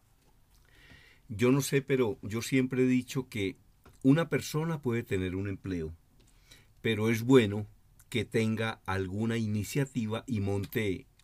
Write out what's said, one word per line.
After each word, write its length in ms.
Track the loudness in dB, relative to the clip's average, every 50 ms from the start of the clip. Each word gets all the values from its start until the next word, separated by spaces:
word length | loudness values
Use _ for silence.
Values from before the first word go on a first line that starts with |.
| _ _ _ _ _ _ _ _ _ _ _ -20 _ _ -20 -20 -20 -20 -20 -20 -20 -20 -20 -20 _
Yo 240 | -12 -2 2 4 4
no 100 | 4 4
sé, 200 | 2 2 0 0
pero 380 | 2 2 2 2 2 0 0 -4
yo 220 | -6 -6 -6 -6 -2
siempre 400 | 0 0 2 2 2 2 2 2
he 40 |
dicho 420 | 4 4 2 0 -2 -6 -6 -6 -6
que 280 | -4 -4 -4 -4 -4 -8 _ -20 _ _ _ -20 -12 0 4
una 260 | 4 4 4 2 0
persona 540 | -2 -4 -4 -4 -4 -4 -4 -4 -6 -4 -2
puede 180 | -2 -2 -2
tener 340 | -2 -2 -2 -2 -2 -2 -4
un 120 | -4 -6
empleo, 480 | -6 -8 -8 -6 -6 -6 -6 -6 -8 -10 -14 _ _ _ -20 -20 _ _ _ _ -20 -20 -20 -20 _ _ -6 -4
pero 260 | -2 -2 0 0 0
es 140 | 0 0 4
bueno 420 | 6 8 8 8 6 2 -4 -6 -8 -12 -20 _ -20 -20 -20 -14 _
que 160 | -4 -4 -2
tenga 580 | 0 0 0 0 0 0 -2 -2 -4 -6 -6 _
alguna 540 | -4 -4 -4 -4 -4 -4 -2 -2 -2 -2 -2
iniciativa 840 | -2 -2 -2 -4 -4 -2 -2 -2 -2 -2 -2 -4 -4 -2 -4 -6 -6
y 120 | -4 -4 -2
monte 680 | -2 -2 -2 -2 -4 -4 -4 -2 -2 -2 -2 -4 -8 -14 _ _